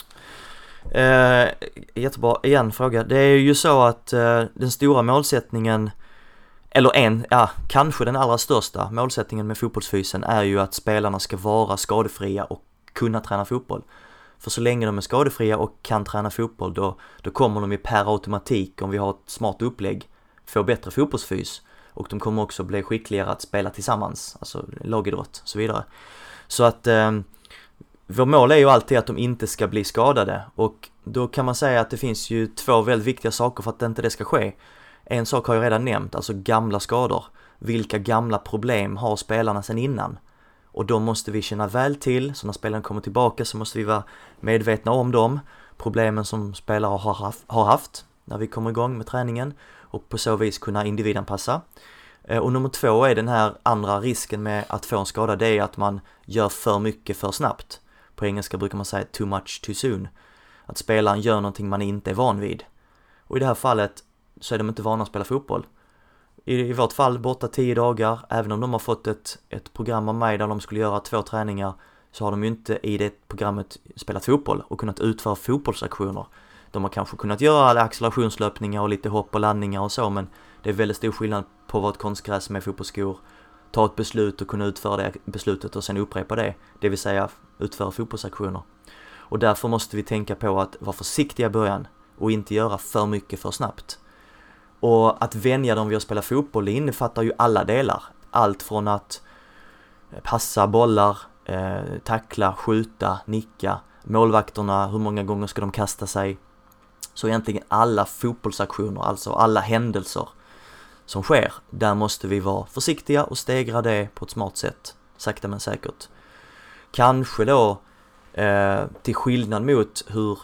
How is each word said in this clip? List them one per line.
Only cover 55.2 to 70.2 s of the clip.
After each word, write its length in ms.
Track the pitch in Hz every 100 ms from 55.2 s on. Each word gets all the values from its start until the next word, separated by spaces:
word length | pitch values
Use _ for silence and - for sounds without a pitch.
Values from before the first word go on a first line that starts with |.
| 110 98
det 220 | 113 107
är 40 |
att 140 | 101 -
man 240 | 101 98 - _
gör 240 | - 107 101
för 300 | - 117 104
mycket 380 | 110 107 - 101
för 160 | 98
snabbt. 480 | - 135 - - - _ _ _ -
På 100 | 104
engelska 300 | 101 - 95
brukar 200 | 98 101
man 80 |
säga 200 | 98 98
too 220 | 101 - 101
much 340 | 98 - -
too 120 | -
soon. 340 | 101 131 98 98 - _ _ _ _ -
Att 120 | -
spelaren 420 | - 110 107 101
gör 160 | 110 107
någonting 280 | 101 98 101
man 140 | 101
inte 280 | 101 101 95
är 40 |
van 260 | 95 127 101
vid. 240 | 101 - - _ _ _ _ _
Och 120 | - 131
i 40 |
det 60 | 131
här 80 |
fallet 480 | 113 131 113 101 - _ _ _ -
så 140 | -
är 40 | 113
de 100 | 107
inte 140 | 113
vana 200 | 107 110
att 60 | 104
spela 160 | 101
fotboll. 420 | 101 135 139 - - _ _ _ _ _ _ _ -
I, 120 | 127
i 120 | 123
vårt 200 | 123 113
fall 260 | - 135 120
borta 300 | 127 127 120
tio 260 | - 127
dagar, 440 | 117 120 110 110 117 -
även 240 | 113 110
om 80 | 104
de 120 | 127
har 60 | 113
fått 280 | - 110 -
ett, 320 | 107 - - -
ett 240 | - -
program 360 | - 113 113 107
av 60 |
mig 240 | 113